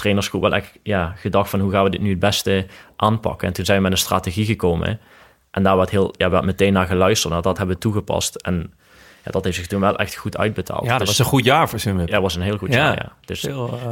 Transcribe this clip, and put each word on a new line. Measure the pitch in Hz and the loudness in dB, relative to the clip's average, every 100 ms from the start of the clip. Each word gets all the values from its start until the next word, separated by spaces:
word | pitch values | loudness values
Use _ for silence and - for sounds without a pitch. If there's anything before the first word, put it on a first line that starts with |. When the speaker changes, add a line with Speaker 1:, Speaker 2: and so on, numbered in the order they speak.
Speaker 1:
trainersgroep | 104 101 - 95 | 0 0 0 0
wel | 95 | 0
echt, | 76 - - | 0 -4 -12
ja, | 104 98 82 - | -4 -2 -2 -4
gedacht | 104 95 98 | 0 0 0
van, | 101 | 0
hoe | 98 | 0
gaan | 98 | 2
we | 98 | 2
dit | 90 | 0
nu | 101 | 0
het | 90 | 2
beste | 101 104 98 98 95 - - - | 0 0 0 -2 -2 -12 -20 -2
aanpakken? | 107 110 - - 92 | 0 0 -2 -4 -4
En | |
toen | 90 | -2
zijn | 90 98 | 0 2
we | |
met | 95 | 2
een | 95 | 0
strategie | - 92 92 87 | 0 -2 0 -2
gekomen. | 107 104 90 85 85 107 - - - _ _ | -2 0 0 0 -2 -6 -12 -20 -20 _ _
En | - | 0
daar | 95 92 | 4 4
werd | 92 | 2
heel, | 101 95 - | 2 0 0
ja, | 90 | 0
werd | 87 | 2
meteen | 82 92 98 | 0 2 4
naar | 95 90 | 4 2
geluisterd. | 92 92 110 85 | 2 4 2 0
En | 85 | -2
dat | 92 90 | -2 -2
hebben | 92 | -2
we | 92 | -2
toegepast. | 113 101 - - - | -2 -2 -2 -4 -4
En | - - 90 - _ _ - - - | -6 -4 -4 -4 _ _ -20 -20 -16
ja, | - | -6
dat | 95 | -4
heeft | 95 87 | -4 -6
zich | 87 | -4
toen | 101 | 0
wel | 98 - | 0 0
echt | - - | -4 -6
goed | 107 - | -8 -2
uitbetaald. | 104 107 - - | -2 -2 -6 -6
Speaker 2:
Ja, | 120 | -2
dat | 127 | -2
Speaker 1:
Dus | 95 | 0
Speaker 2:
was | 107 | 0
een | |
goed | 120 135 | 2 4
jaar | 117 151 151 | 4 4 2
voor | 113 | -2
Sunweb. | 107 95 85 | -2 0 2
Speaker 1:
ja, | 101 | 2
was | 95 | 0
een | 87 | 0
heel | 95 104 | -2 -2
goed | 95 | 0
Speaker 2:
Ja. | 123 | 2
Speaker 1:
jaar, | 147 | 2
ja. | - - - | 0 -6 -12
Dus | - - | -10 -8
Speaker 2:
Heel, | 143 139 120 | -6 -6 -6
eh, | 120 120 | -6 -6